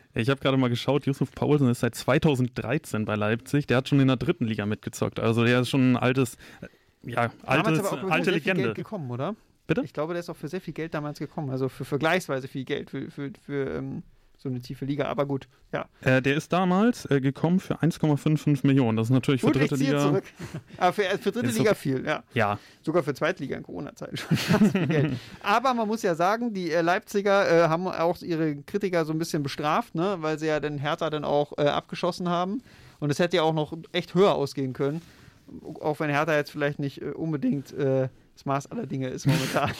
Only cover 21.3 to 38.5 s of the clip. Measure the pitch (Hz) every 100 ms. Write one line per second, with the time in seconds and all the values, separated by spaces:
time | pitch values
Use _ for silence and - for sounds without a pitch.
21.3 | 226 233 220 214 190 143 131 139 151 -
22.3 | 120 104 104 - - - 170 143 131 151
23.3 | 185 143 - - 175 151 - - - -
24.3 | 160 - 196 208 190 147 156 147 123 -
25.3 | - 202 220 262 240 208 220 202 160 180
26.3 | 226 240 196 170 170 170 175 - 208 202
27.3 | 196 185 165 165 165 185 - 165 170 -
28.3 | 160 160 143 - 202 196 175 156 160 165
29.3 | 165 139 - 151 185 240 160 190 185 156
30.3 | 156 156 151 151 147 147 165 160 151 143
31.3 | 147 147 - 143 143 - 180 175 170 175
32.3 | 175 180 233 - - - - 147 143 175
33.3 | 175 160 160 151 165 - 175 - 175 196
34.3 | 147 139 - 131 123 139 160 - - -
35.3 | _ - - - - 156 151 156 143 156
36.3 | 151 143 151 147 143 143 - 151 - 160
37.3 | 151 254 143 - - 139 131 131 - _
38.3 | - 143